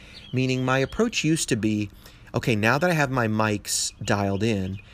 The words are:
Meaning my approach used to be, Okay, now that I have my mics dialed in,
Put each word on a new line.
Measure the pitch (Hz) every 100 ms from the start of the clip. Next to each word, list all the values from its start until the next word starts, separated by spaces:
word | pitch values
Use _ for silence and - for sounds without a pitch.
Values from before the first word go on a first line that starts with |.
| - - -
Meaning | 127 131 127
my | 127 131
approach | 135 - 233 -
used | 156 160 -
to | 117
be, | 107 104 104 - - - -
Okay, | 120 -
now | 107 110 139
that | 180
I |
have | 160 139
my | 131 113
mics | 107 107 104 - - - -
dialed | 104 104 101 98
in, | 110 101 95 98 -